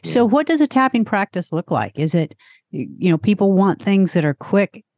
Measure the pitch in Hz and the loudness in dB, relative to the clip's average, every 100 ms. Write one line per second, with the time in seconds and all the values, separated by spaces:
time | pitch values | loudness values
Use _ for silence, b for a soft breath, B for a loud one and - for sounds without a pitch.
0 | - 247 240 269 311 320 294 262 262 240 | -4 0 2 2 0 0 0 2 0 0
1 | 220 202 202 185 170 160 - 139 104 - | 0 -2 -2 -6 -6 -6 -4 -4 -4 -4
2 | 156 170 156 - b b _ 147 120 - | -2 0 -2 -8 b b _ -12 -12 -4
3 | 180 165 - 202 196 190 196 151 - 196 | 0 0 0 2 2 4 2 0 0 2
4 | 185 180 151 139 - 202 196 - _ | 2 0 -2 -4 -2 0 0 -6 _